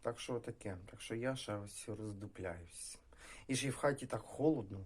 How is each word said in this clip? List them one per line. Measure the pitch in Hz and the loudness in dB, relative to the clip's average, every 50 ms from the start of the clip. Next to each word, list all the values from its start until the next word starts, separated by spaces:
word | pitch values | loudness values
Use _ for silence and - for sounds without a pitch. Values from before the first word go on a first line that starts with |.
| - | -2
так | 123 120 - | -2 -2 -2
що | - - 127 117 | -2 -2 -2 0
таке. | - - 117 - - 104 92 87 92 - | -2 -4 -6 -4 -4 -4 -4 -4 -6 -10
Так | - - | -12 -10
що | - - 113 | -4 -2 0
я | 117 120 131 135 | 0 2 2 0
ще | 131 - - 104 | 0 0 -2 -2
ось | 104 101 98 - - - - | -2 -2 -4 -8 -8 -6 -4
роздупляюсь. | 104 107 107 107 101 98 104 98 - - 92 90 85 87 85 - - - - - - - - - - - - - - - - - | -4 -2 -2 -4 -4 -4 -6 -8 -6 -4 -4 -2 -4 -4 -8 -12 -10 -10 -10 -10 -10 -12 -16 -18 -18 -16 -14 -14 -14 -6 -2 2
І | 131 | 2
ще | 127 135 | 4 4
й | 139 | 2
в | 127 | 2
хаті | - - 143 143 - - | 4 6 4 6 4 0
так | - 123 110 | -2 -2 -2
холодно, | - - - - 139 160 156 127 101 95 101 95 92 | -2 -4 0 6 8 8 8 8 4 0 -4 -6 -6